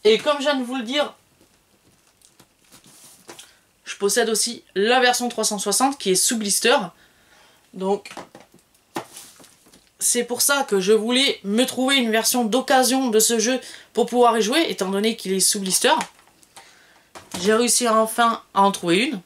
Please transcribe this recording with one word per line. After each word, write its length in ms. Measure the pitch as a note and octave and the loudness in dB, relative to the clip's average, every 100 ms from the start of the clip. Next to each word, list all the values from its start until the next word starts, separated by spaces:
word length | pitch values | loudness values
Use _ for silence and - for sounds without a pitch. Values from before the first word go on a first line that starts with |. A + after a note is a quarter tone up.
Et 140 | G#3+ A3 | 4 2
comme 200 | D4 C#4+ | 0 -2
je 60 | |
viens 120 | C#4 C4+ | -2 -2
de 80 | |
vous 140 | A#3+ C4 | -4 -8
le 60 | |
dire, 300 | A3+ C#4+ C4+ - _ _ _ _ _ _ _ _ _ _ _ _ _ _ _ - - - - - - - - _ _ _ - | -6 -4 -4 -8 _ _ _ _ _ _ _ _ _ _ _ _ _ _ _ -20 -20 -20 -20 -20 -20 -20 -20 _ _ _ -16
je 100 | - | -4
possède 320 | G3+ A3 A3+ | -2 0 0
aussi 340 | G#3+ A#3+ A#3 _ | -2 -4 -8 _
la 260 | F#3+ G#3+ B3+ | -2 2 4
version 300 | B3 B3 A#3+ | 2 0 -4
trois 140 | A3+ | -4
cent 160 | G#3+ G#3 | -4 -4
soixante 400 | G#3 G3 C4 C#4 | -2 0 0 0
qui 100 | G3 | 0
est 60 | F#3 | 0
sous 220 | - A#3 | 0 -2
blister. 400 | G#3 - A#3 C#4 F3+ _ _ _ _ _ _ _ _ F#3+ | -2 0 2 2 0 _ _ _ _ _ _ _ _ -6
Donc 340 | F#3+ G3 - - - - - _ _ _ _ - - - - - - _ _ _ _ _ | -2 -2 -4 -18 -20 -20 -20 _ _ _ _ -14 -14 -20 -20 -20 -20 _ _ _ _ _
c'est 220 | - A#3+ | -2 -2
pour 180 | A#3+ A#3+ | -2 -2
ça 220 | - C#4 | 0 0
que 160 | C#4 G3 | 0 0
je 140 | F#3 | 2
voulais 480 | G#3+ A3 B3 C4+ - | 2 2 0 0 -2
me 220 | G3 G#3+ B3+ | -2 0 0
trouver 320 | - C4 C#4 | 0 0 2
une 120 | A#3 | 2
version 360 | A3 G#3+ B3 A3+ | 0 0 0 0
d'occasion 640 | A#3+ B3+ C4 A3+ C4 C4 | -2 2 2 4 0 2
de 100 | G#3+ | 2
ce 180 | G#3+ A#3 | 2 0
jeu 220 | A3 C4 - - - | 0 -2 -6 -20 -8
pour 140 | - A#3 | -4 0
pouvoir 320 | B3 A#3 A3+ | 4 4 4
y 40 | |
jouer, 240 | G3+ D4+ E4 | 0 0 -2
étant 180 | F#3+ F#3+ | -4 -4
donné 300 | G3 A3 A3+ | -2 -2 -4
qu'il 160 | F#3 | -4
est 80 | F#3+ | 0
sous 180 | F#3 G#3 | 0 -2
blister. 320 | F#3+ F3+ B3+ D#4 - _ _ _ _ - - _ _ _ _ - - F#3 | -2 0 2 0 -2 _ _ _ _ -20 -20 _ _ _ _ -20 -16 -4
J'ai 120 | F#3 | 0
réussi 320 | A3 A#3+ - A#3+ | 2 2 0 2
enfin 520 | A3 A3 - A#3 A3 _ | 2 0 2 0 0 _
à 80 | - | 2
en 100 | G3 | 2
trouver 360 | F#3+ F3 F3 C#4 | 2 0 0 0
une. 120 | G#3 | -6